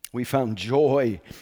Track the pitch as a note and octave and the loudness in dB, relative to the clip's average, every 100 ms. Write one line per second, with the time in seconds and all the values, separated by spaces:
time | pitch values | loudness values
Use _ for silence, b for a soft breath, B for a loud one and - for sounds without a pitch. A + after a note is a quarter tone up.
0 | - B2 B2 C#3 A#2+ G#2 G2+ C3+ D3 C#3 | -12 -8 -2 -2 -2 -4 -2 2 4 4
1 | B2 F#2+ B B | 0 -2 B B